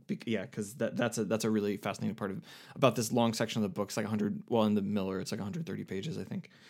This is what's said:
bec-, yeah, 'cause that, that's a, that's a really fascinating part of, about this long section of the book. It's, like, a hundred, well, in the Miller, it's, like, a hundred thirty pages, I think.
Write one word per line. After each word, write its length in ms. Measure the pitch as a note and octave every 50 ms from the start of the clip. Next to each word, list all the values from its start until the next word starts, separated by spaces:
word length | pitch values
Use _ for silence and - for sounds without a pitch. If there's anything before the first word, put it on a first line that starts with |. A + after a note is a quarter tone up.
| -
bec-, 160 | - - - -
yeah, 200 | A#2 A2 F#2+ F#2
'cause 280 | - - A2+ G#2 G2+ -
that, 200 | - A2+ - -
that's 200 | G2+ B2 A#2 - A2+
a, 60 | G#2+
that's 200 | F#2 A2 A2 -
a 40 | A2
really 260 | A2 G#2+ G2+ G#2 G2
fascinating 380 | - - G2+ F#2 - A2+ G#2 -
part 160 | - G#2+ G2
of, 100 | F#2+ - - - - - - - -
about 200 | - D3 - -
this 160 | B2+ A2+ A#2
long 220 | A#2+ A#2+ A#2 A2+ A2
section 300 | - A#2 A2 - A#2 G#2
of 0 |
the 100 | F#2+ F2
book. 140 | G#2 G2+ -
It's, 80 | -
like, 80 | A#2 G#2+
a 20 | G#2
hundred, 320 | A2 G#2 G#2 G#2 - - - -
well, 140 | A#2 A2+ G#2+
in 100 | G#2+ G#2
the 80 | G#2
Miller, 380 | G2 G2+ G#2 G2+ F#2+ F#2+ F#2+ F#2
it's, 120 | F#2+ -
like, 100 | G#2 -
a 20 | G2
hundred 220 | G2+ - E3 E3
thirty 160 | F#2+ G2 G#2 -
pages, 340 | - F#2+ G2 G2 D#3+ G2
I 60 | G2+ F#2+
think. 260 | - G2+ G2 - - - - -